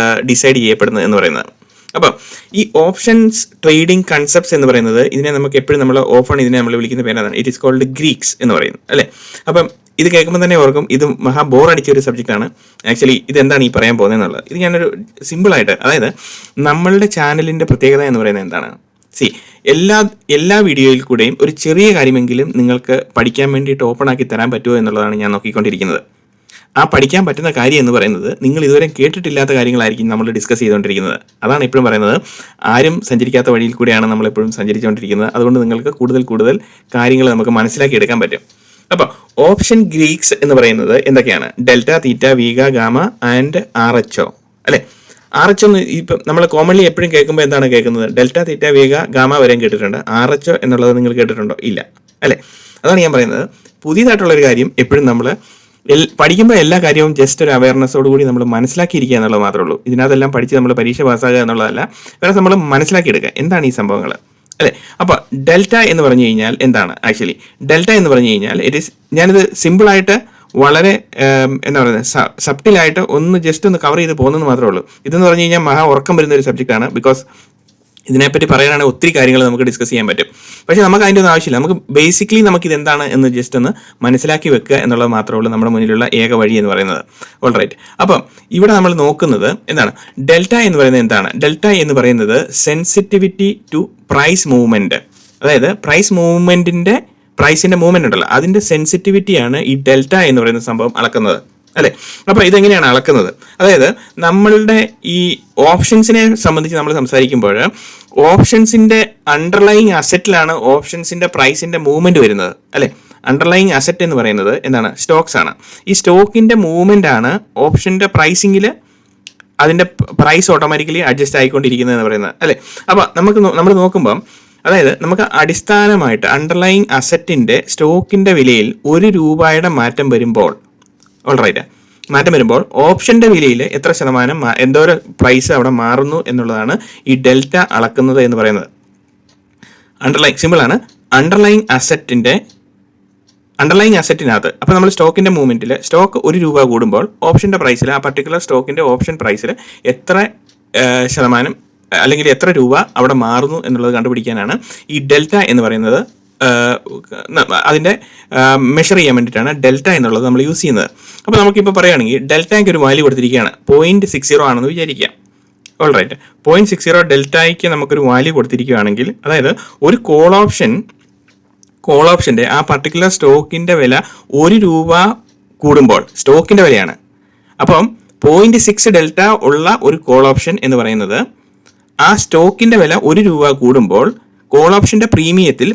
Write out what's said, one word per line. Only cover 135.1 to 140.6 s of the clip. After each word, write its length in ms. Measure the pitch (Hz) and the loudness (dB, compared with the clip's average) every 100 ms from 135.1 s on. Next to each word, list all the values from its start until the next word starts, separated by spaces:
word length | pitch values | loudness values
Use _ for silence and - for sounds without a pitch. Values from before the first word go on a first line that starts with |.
| - | -2
പ്രൈസ് 300 | 127 131 131 139 | 2 2 0 0
അവിടെ 160 | 127 120 | 0 -2
മാറുന്നു 360 | 117 127 143 160 - | -2 -2 -2 -6 -4
എന്നുള്ളതാണ് 440 | 123 117 110 113 180 - - - | -6 -4 -6 -4 -6 -8 -14 -4
ഈ 40 | 131 131 | 0 2
ഡെൽറ്റ 280 | 131 135 - - 113 | 2 0 -4 -2 -2
അളക്കുന്നത് 440 | 110 - 131 131 120 | -2 -2 0 2 0
എന്ന് 100 | 113 | 0
പറയുന്നത്. 260 | 110 101 76 _ _ _ _ _ _ _ _ _ - _ _ _ 131 | -2 -2 -8 _ _ _ _ _ _ _ _ _ -20 _ _ _ -2
underlying, 320 | 147 147 - | 0 0 0
സിമ്പിൾ 200 | 165 170 | 0 2